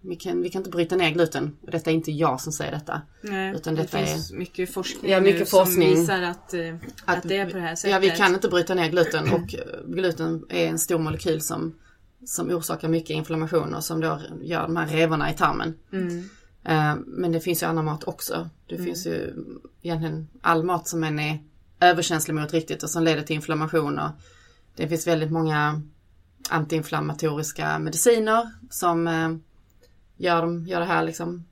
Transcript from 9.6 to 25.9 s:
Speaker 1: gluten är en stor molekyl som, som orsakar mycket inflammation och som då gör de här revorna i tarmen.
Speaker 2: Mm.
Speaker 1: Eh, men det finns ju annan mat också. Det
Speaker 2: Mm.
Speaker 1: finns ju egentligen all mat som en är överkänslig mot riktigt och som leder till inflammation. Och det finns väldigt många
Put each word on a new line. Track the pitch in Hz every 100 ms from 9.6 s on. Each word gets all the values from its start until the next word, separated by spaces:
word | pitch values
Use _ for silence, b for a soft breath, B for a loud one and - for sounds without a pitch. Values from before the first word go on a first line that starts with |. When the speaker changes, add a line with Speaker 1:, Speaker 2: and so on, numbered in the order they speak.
| - - -
Speaker 1:
gluten | 170 185 165 165 165 -
är | 175 165
en | 165
stor | - 170
molekyl | 156 156 185 156
som, | 156 - 160 160 b b _ _ 254
som | - -
orsakar | 175 160 160 160
mycket | 165 160
inflammation | 156 156 160 160 170 151
och | 151
som | 156 160
då | 160 151 - 160
gör | 156 165
de | 160 165
här | 156
revorna | 156 165 156 151
i |
tarmen. | 151 151 147 160 160 _
Speaker 2:
Mm. | 190 180 175 190 B B _
Speaker 1:
Eh, | - 160 151 147 -
men | - 175
det | 165
finns | 170 165
ju | 170
annan | 165
mat | 156 156
också. | - - - 160 165 - _
Det |
Speaker 2:
Mm. | 170 175
Speaker 1:
finns | 175 170
ju | 165 - - - - - _
egentligen | - 196 160 156 156 -
all | - 165
mat | 170 175 -
som | 165
en | 160 151
är | 151 156 - _ _ _
överkänslig | 180 175 160 160 151
mot | 156 151
riktigt | 165 160 160
och | 151
som | 165
leder | 165 151
till | 151 151
inflammation. | 151 156 156 160 147 147
Och | 151 151 b b b b b -
det | 156
finns | 160 170
väldigt | 160 156
många | 160 160 151 147 151 151